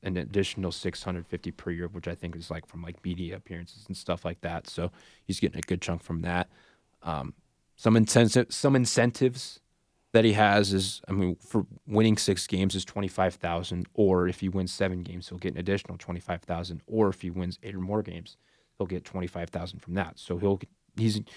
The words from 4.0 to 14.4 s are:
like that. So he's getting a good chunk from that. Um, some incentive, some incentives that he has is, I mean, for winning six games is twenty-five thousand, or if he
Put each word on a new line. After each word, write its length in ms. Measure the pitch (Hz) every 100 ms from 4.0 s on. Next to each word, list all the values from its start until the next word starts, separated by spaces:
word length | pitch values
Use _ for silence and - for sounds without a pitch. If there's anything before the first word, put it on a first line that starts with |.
| - 85 85
like 160 | 80
that. 260 | 85 82 -
So 240 | - 85 - - _
he's 160 | - 95
getting 200 | 90 -
a 20 |
good 220 | - 90
chunk 180 | - 85
from 220 | - 85
that. 260 | 85 87 90 _ _ _ _ _
Um, 320 | - 78 67 - _ _ _ _
some 200 | 117 113
incentive, 520 | 107 - 117 127 117
some 260 | - 143 135
incentives 840 | 120 - 123 120 131 127 - - _ _ _ _ _
that 140 | 117 113
he 80 |
has 400 | 104 104 101 101
is, 280 | 98 95 - -
I 40 |
mean, 240 | 98 92 85
for 320 | - 110 95 - -
winning 320 | 107 113 107
six 300 | - 95 -
games 260 | 92 95
is 100 | 95
twenty-five 520 | - - 98 - 95 -
thousand, 500 | 90 85 87 87 87
or 340 | - 101 92 90
if 120 |
he 100 | 87